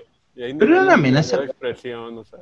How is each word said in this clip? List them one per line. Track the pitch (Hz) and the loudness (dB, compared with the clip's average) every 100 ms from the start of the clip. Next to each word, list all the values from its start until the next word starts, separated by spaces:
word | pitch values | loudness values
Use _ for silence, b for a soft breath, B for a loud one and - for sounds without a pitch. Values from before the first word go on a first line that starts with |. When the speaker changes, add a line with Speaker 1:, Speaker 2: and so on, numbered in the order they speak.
| - _ _ 127 | -10 _ _ -12
Speaker 1:
y | |
ahí | 120 | -6
Speaker 2:
Pero | 156 240 | 0 4
era | 359 | 4
Speaker 1:
no | 381 | 4
Speaker 2:
una | |
Speaker 1:
hay | 277 | 4
Speaker 2:
amenaza. | 135 139 - - | 4 2 0 -4
Speaker 1:
libertad | 139 - | -4 -8
de | 123 | -8
expresión, | 113 127 117 117 113 | -8 -10 -12 -14 -16
o | |
sea, | 107 - | -20 -20